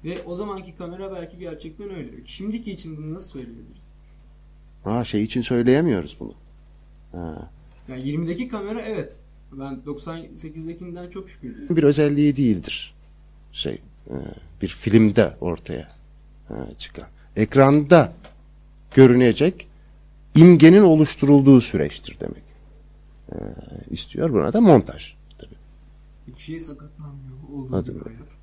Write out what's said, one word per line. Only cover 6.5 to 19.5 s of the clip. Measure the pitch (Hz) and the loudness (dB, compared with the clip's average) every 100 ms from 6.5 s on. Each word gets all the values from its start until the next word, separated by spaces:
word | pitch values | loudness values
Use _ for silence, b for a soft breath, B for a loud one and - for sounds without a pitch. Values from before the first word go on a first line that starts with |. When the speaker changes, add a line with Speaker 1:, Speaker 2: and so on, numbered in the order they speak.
| - _ - _ - - | -20 _ -20 _ -20 -20
Speaker 2:
Ha. | 87 85 78 80 - - - - | -14 -14 -14 -18 -20 -20 -20 -18
Speaker 1:
Yani | 127 135 | -12 -10
yirmideki | 151 165 180 247 | -8 -8 -10 -10
kamera | 220 202 233 | -12 -10 -10
evet. | 220 202 - - - _ - | -10 -12 -12 -18 -20 _ -20
Ben | 139 135 131 | -16 -14 -14
doksan | 147 143 - 165 160 - | -14 -14 -14 -16 -18 -20
sekizdekinden | 160 156 160 170 180 175 175 | -18 -16 -16 -16 -16 -16 -16
çok | 190 190 | -18 -20
şüpheliyim. | - 127 - - | -20 -20 -18 -6
Speaker 2:
Bir | 160 | -2
özelliği | 147 143 147 143 147 | 0 0 -2 0 -2
değildir. | 135 127 92 - - - _ _ _ _ _ _ | 0 0 -2 -6 -14 -16 _ _ _ _ _ _
Şey, | - - 57 - _ - | -12 -10 -10 -18 _ -14
e, | 67 69 - - - | -12 -12 -18 -20 -12
bir | 95 | -10
filmde | - - 110 110 101 95 - | -8 2 2 4 2 -2 -4
ortaya, | 87 80 - 67 76 - _ - _ - - | -10 -10 -10 -14 -14 -20 _ -20 _ -20 -16
e, | 55 65 - | -14 -14 -16
çıkan. | - - - _ _ | -18 -18 -20 _ _
Ekranda | - 110 135 135 147 143 170 110 - - - _ _ _ _ - | -6 -2 2 4 2 4 4 4 -6 -20 -20 _ _ _ _ -2
görünecek | - 131 123 127 - 160 | 6 6 8 4 2 -2